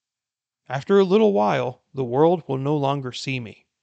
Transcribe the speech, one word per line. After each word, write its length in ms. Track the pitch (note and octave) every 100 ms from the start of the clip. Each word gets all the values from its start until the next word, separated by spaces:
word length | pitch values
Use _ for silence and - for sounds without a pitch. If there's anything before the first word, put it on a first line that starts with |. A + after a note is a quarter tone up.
| _ _ _ _ _ _ -
After 320 | C3+ - G3
a 60 | F#3+
little 260 | G#3+ G#3+
while, 520 | G3+ G#3 C#3 B2 - _
the 100 | C3+
world 400 | B2 B2+ E3 F3 -
will 100 | C3+
no 180 | C#3 D3+
longer 360 | C3+ C#3+ C3
see 280 | - C3+ C3
me, 280 | A2 - _ _